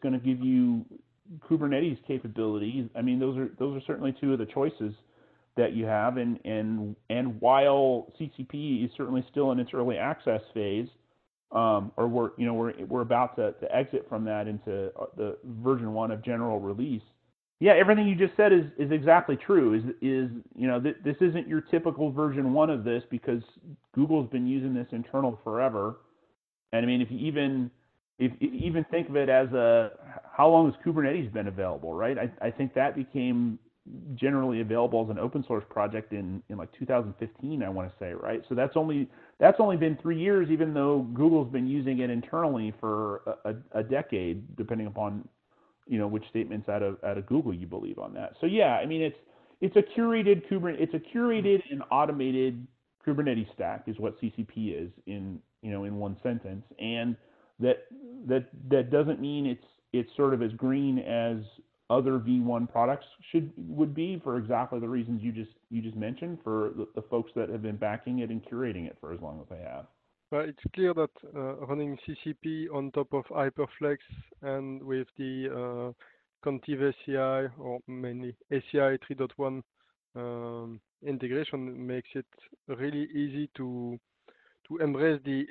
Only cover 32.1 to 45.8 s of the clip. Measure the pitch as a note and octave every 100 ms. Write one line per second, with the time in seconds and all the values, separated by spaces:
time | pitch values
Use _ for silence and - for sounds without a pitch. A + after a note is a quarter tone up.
32.1 | C3+ A#2+ - A#2 - C3+ C3 C3 C#3+ B2+
33.1 | C#3 B2 A#2+ A#2+ A2+ _ _ - - D3+
34.1 | A#2+ C3+ C#3 C3 A2+ G#2+ A#2 A#2+ A#2 A2
35.1 | G#2 A#2+ D3 C3 G#2+ - A2 G#2 G#2+ -
36.1 | G#2 F#2 F#2+ - G2+ F#2 - C3 B2 G#2+
37.1 | - A2+ - C3+ D3+ F#2+ F#2+ F#2 - F#2
38.1 | F2 - A2+ - B2 C3+ D#3+ D#3 D3 C3
39.1 | - - - D#3+ G3 G#3 F3 D#3+ D3 E3
40.1 | D#3+ F#3+ G3 D#3 D#3+ D#3+ D3+ C#3+ C#3+ A#2+
41.1 | A#2+ D#3 D#3+ B2 C3 B2+ C#3+ C3 B2+ B2
42.1 | A#2+ - E3 D#3+ A#2+ G#2+ G#2+ A2 G#2+ G#2+
43.1 | G2+ A2+ A2 G#2+ A2+ - G#2+ G#2+ C3+ -
44.1 | G#2 F2 G2 A#2+ - G#2 A2 G#2+ G#2 G#2
45.1 | G2+ - _ _ _ _ _